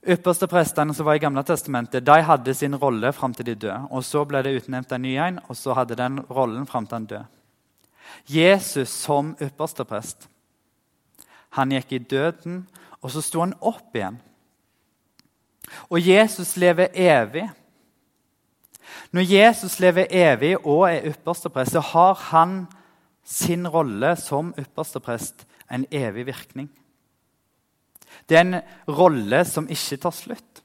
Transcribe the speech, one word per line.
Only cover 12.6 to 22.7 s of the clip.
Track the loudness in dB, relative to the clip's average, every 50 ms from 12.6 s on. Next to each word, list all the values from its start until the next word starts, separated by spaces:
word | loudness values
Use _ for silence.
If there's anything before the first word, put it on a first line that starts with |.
| -14 _ _ -20 -20 -20 -20 _
og | -14 -10 -8
så | -8 -8
sto | -6 -4 -4 -4
han | -4 -4 _ -6
opp | -6 -6 -6 _ _ _
igjen. | -8 -8 -8 -10 -14 _ _ _ _ _ _ _ _ _ _ _ _ _ _ _ _ _ _ _ _ _ _ _ _ _ _ _ _ _ -20 -20 -20 -12 _
Og | -2 0 4
Jesus | 6 8 8 6 6 2 -8 -8 -8 -4 2
lever | 4 4 4 4 2 0
evig. | 2 2 4 6 6 4 4 0 -4 -8 -8 -8 -12 _ _ _ _ _ _ _ _ _ _ _ _ _ _ _ _ _ _ _ _ _ _ _ _ -20 _ -20 -20 -20 -18 -6 -2
Når | 0 2 4
Jesus | 6 8 8 8 6 4 -6 -10 -4 2
lever | 4 4 4 4 0 2
evig | 4 4 6 6 4 4 2 0 0 0 0
og | 0 2 4 4 4
er | 2 0 -4 -6 -10
yppersteprest, | -8 _ -8 -8 -6 -8 -8 -4 -4 -4 -2 -2 -2
så | -4 0 4
har | 4 6 6 4 2 -4 0 2
han | 2 4 2 0 -8 -10 -12